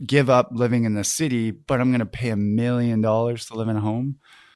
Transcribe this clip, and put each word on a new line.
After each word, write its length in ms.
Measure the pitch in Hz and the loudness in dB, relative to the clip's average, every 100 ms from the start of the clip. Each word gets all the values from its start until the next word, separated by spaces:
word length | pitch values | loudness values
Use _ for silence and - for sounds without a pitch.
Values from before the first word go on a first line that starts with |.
give 240 | 120 139 131 | 0 2 4
up 200 | 123 120 | 4 2
living 320 | 120 123 120 | 0 0 2
in 100 | 113 | 0
the 100 | 104 | 0
city, 460 | 98 - 156 120 113 | -2 -2 -2 0 -2
but 300 | - - 127 | -4 -2 0
I'm 100 | 127 | 2
gonna 140 | 123 107 | 0 -2
pay 240 | - 120 | -4 -4
a 60 | 104 | 0
million 640 | 104 110 120 123 120 110 | 0 0 0 0 0 2
dollars 460 | 110 110 117 117 - | 2 2 0 -4 -8
to 80 | |
live 140 | 113 113 | -6 -2
in 80 | 107 | -2
a 40 | |
home." 360 | 104 113 139 139 _ - - | -2 -2 -4 -8 _ -20 -20